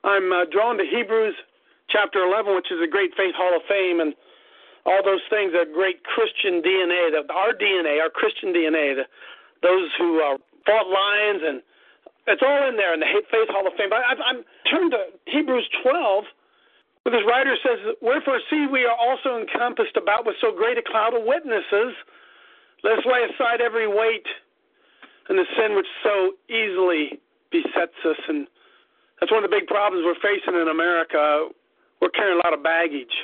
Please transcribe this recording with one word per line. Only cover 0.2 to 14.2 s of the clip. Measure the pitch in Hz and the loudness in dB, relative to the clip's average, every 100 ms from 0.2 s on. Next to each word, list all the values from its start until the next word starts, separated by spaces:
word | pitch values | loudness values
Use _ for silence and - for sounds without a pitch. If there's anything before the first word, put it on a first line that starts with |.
| 185 | 2
uh, | 180 175 | 0 0
drawn | 185 233 220 | 0 0 0
to | |
Hebrews | 170 233 226 220 220 - - _ _ _ - | -2 -4 -2 -2 -2 -4 -16 _ _ _ -2
chapter | 214 202 196 | 0 0 0
eleven, | 180 208 202 190 | 0 0 0 -2
which | - | -2
is | 175 | -4
a | 165 | -2
great | 196 190 | 0 0
faith | - 190 160 | 0 -2 0
hall | 185 | 0
of | 170 - | 0 0
fame, | 202 185 170 | 0 0 0
and | 156 - _ _ _ - - _ - | -2 -4 _ _ _ -20 -20 _ 0
all | 190 | 2
those | 196 190 - | 2 0 0
things, | 214 190 | -2 0
a | 170 160 | 0 0
great | 156 190 175 | 0 -2 -4
Christian | - - 214 - 196 175 | -6 -2 -2 0 -2 0
D | 165 190 | 0 0
N | 180 | 0
A, | 175 170 | 2 2
the, | 151 143 | 0 -2
our | 165 208 | -2 0
D | 233 208 | 0 0
N | 190 160 | 0 0
A, | 147 | 0
our | 160 | 0
Christian | - 214 - 196 175 | 0 -2 -2 -2 0
D | 156 | 0
N | |
A, | 156 143 131 | 0 0 -2
the, | 131 - - - - _ | -6 -12 -20 -20 -20 _
those | 170 185 160 - | 2 2 0 -2
who | 175 160 | 0 2
are | 147 135 _ _ | 0 -2 _ _
fault | - 214 185 | 2 2 2
lines, | 190 202 208 214 196 | 0 2 2 0 0
and | 156 131 _ _ _ _ - _ - | -4 -6 _ _ _ _ -20 _ -2
it's | 196 | 2
all | 262 285 277 | 4 4 2
in | 226 | 0
there | 190 160 | 0 0
in | |
the | 160 208 214 | 0 0 0
Faith | 226 220 | 0 2
Hall | 196 190 | 0 -2
of | - | -2
Fame. | 202 | 0
But | 220 | 0
I, | 247 | 0
I'm | 262 | -2